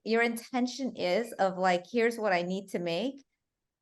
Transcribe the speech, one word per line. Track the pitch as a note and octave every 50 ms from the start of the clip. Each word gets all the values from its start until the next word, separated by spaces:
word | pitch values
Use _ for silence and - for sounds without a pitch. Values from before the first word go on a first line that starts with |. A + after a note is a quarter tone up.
| -
your | G#3 A3 A#3
intention | A#3 A#3 A#3 A#3 - - B3+ B3+ B3 B3 - - C4+ A#3+ -
is | - F3+ F3+ F3+ G#3 A#3+ A#3
of, | - - F#3+ F#3+ F3+ F3+
like, | F#3 F#3 F3+ F3 F3+ -
"Here's | - A#3+ A3+ A#3 A#3
what | A#3 G#3+ G#3
I | F#3 F3
need | F3 F3+ F#3 G3 G3+ G3+
to | - F#3+
make," | F3 E3+ E3 F3 A3 C#4 C4+ C#4 - _ _ _ _ _ _ _ _ _ _ _